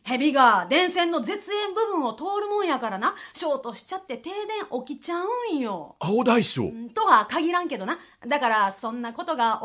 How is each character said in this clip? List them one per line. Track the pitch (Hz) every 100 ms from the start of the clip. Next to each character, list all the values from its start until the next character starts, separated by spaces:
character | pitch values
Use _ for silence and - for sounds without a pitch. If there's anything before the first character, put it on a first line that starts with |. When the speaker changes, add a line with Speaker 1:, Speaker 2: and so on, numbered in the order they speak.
Speaker 1:
ヘ | - 247
ビ | 294
が | 277 247 202 -
電 | 302 359
線 | 359 349
の | 330
絶 | 214 415 -
縁 | 415 415
部 | 370 453
分 | 359 254
を |
通 | 220 349 403
る | 415
も | 415
ん | 370
や | 254
か | 226
ら | 190
な。 | 226 - -
シ | - 330
ョ | 269
ー |
ト | 240
し | 214
ち | -
ゃ | 381
っ | -
て | 233
停 | 320
電 | 403 415 427 - 254 -
起 | 285
き |
ち | -
ゃ | 339
う | 381 494 466
ん | 302
よ。 | 233 185 147 -
Speaker 2:
青 | 160 214
大 | 240 233 -
将。 | -
Speaker 1:
う | 98
ん、 | 226 233
と | - 427
は | 254 -
限 | 302 320
ら | 349
ん | 339
け | 240
ど | 190
な。 | 339 - _ 240
だ | 285
か | 247
ら、 | 214 196
そ | 196 226
ん | 240
な | 233
こ | 233 339
と | 285
が | 233 220